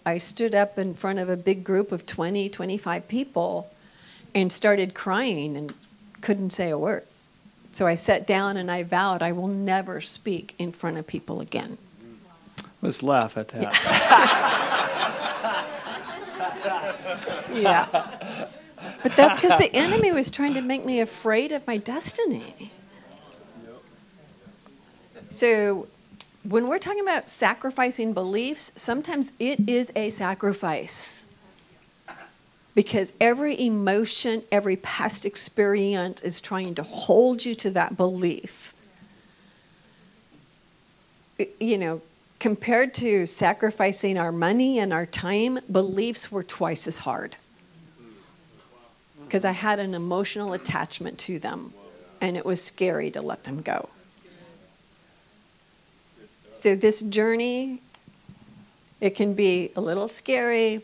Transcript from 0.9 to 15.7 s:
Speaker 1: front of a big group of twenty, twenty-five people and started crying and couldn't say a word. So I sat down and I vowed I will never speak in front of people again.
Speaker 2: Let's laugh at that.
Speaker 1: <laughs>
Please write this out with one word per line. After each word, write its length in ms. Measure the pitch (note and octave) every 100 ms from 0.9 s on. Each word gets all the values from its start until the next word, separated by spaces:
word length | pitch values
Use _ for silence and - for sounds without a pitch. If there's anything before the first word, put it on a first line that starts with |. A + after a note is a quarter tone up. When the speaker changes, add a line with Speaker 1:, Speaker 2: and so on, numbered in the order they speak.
Speaker 1:
front 240 | E3+ F#3+ G3
of 100 | F#3
a 80 | F3+
big 280 | F3 F#3+
group 260 | F#3 F#3+ G3+
of 160 | F3+ -
twenty, 420 | - E3+ G3+ G3
twenty-five 600 | G3+ F#3 G3+ F3+ F3 -
people 600 | A#3 C#4 - F3 F3 F3 - - - - - -
and 180 | G3+ F#3
started 420 | - G#3+ G3+ F#3
crying 640 | - G3 G3 B3+ E3+ D3+ C#3+
and 180 | D3 - - - - -
couldn't 300 | - G3+ F#3+
say 200 | - F3
a 80 | D3
word. 240 | E3+ - - _ _ _ - - -
So 140 | - F3+
I 100 | E3+
sat 300 | - G3 A3
down 300 | G3 G3 G3
and 140 | F3+
I 120 | F3+
vowed 380 | E3+ F3+ G3 F3
I 100 | E3+
will 160 | F3 F#3
never 520 | G3 G3 F#3+ F#3+ F3+
speak 540 | - - G#3+ F3 G3+ -
in 120 | F3
front 280 | E3+ E3+ D#3+
of 80 | D#3
people 340 | - - -
again. 380 | - - - - - - - - - - - - - -
Speaker 2:
Let's 220 | C#3 -
laugh 340 | C3 C#3 A2+ A2
at 120 | G#2+
that. 260 | - G#2
Speaker 1:
<laughs> 1900 | - - - E5 A#3+ - - C4+ - - B3+ - - - - - - A3+ G3 D4